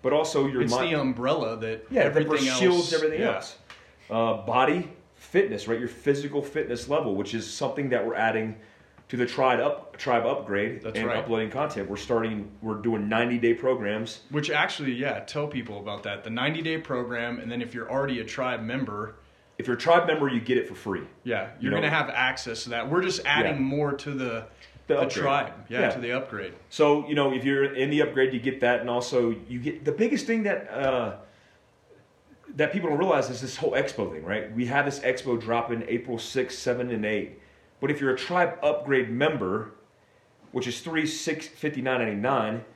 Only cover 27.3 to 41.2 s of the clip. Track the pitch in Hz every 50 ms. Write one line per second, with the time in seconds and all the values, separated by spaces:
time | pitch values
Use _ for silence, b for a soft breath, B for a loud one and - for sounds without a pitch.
27.3 | 131 127 123 139 139 139 139 139 139 127 131 147 147 147 123 - - 131 131 131
28.3 | 127 120 113 135 131 - 123 120 123 113 117 123 120 123 123 - 135 123 120 113
29.3 | 113 104 - - 123 123 120 147 - - 139 147 147 147 220 - 294 233 - -
30.3 | 226 226 214 202 180 - - 104 104 123 139 135 131 123 117 104 101 - B B
31.3 | B B B B B B B B B _ _ _ - - _ _ _ _ _ _
32.3 | - _ - 320 - - 226 - - 202 175 160 147 143 180 190 160 139 123 -
33.3 | 123 117 135 123 - - 160 143 104 131 143 - - - 104 92 80 78 78 87
34.3 | 104 107 - 107 110 117 123 120 135 143 143 139 135 - - 123 127 - - 135
35.3 | 120 113 110 110 117 120 117 117 117 113 110 - 117 117 117 131 120 113 - -
36.3 | - 135 127 131 - - - 127 120 123 127 123 117 107 104 104 107 101 87 -
37.3 | - b b b b b b b b _ - 139 147 143 139 135 131 131 - -
38.3 | 175 180 175 165 - - - 147 143 - - 139 135 127 117 110 113 123 143 156
39.3 | - - 101 92 98 110 - - - - - _ _ b b b b b b b
40.3 | b _ - - - 131 127 123 117 - - 165 160 160 156 - - -